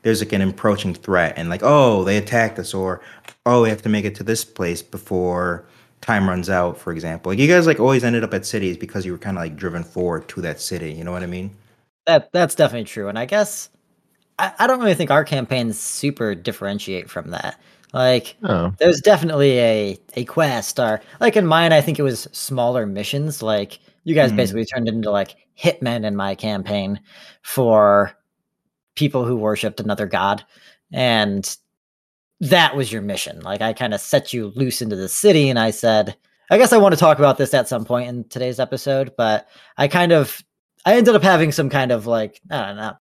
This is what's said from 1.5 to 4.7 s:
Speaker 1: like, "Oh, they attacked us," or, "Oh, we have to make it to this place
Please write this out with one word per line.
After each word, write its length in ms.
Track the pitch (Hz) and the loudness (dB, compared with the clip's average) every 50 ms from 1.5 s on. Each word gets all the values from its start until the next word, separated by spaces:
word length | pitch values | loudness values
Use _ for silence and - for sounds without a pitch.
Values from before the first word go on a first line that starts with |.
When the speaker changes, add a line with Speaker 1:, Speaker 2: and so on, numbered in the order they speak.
Speaker 1:
like, 100 | 87 92 | -6 -2
"Oh, 420 | 101 131 147 147 135 120 107 98 92 | 2 4 4 6 6 4 4 2 2
they 120 | 92 101 | 0 0
attacked 420 | 107 101 101 120 117 113 107 - - | -2 -2 0 0 0 0 0 -2 -8
us," 140 | 87 - | -10 -8
or, 300 | - 95 95 92 90 - - - - - _ - - _ _ | -6 -4 -4 -4 -6 -8 -10 -20 -20 -20 _ -20 -20 _ _
"Oh, 200 | 123 123 123 117 | 2 4 4 4
we 40 | 110 | 2
have 140 | 107 104 | 0 -2
to 80 | - 113 | -2 -2
make 160 | 107 107 101 | 0 0 -2
it 80 | 101 98 | -4 -6
to 80 | - | -6
this 200 | 98 110 113 - - | -4 -4 -4 -4 -4
place 340 | _ _ - 92 85 | _ _ -6 -4 -4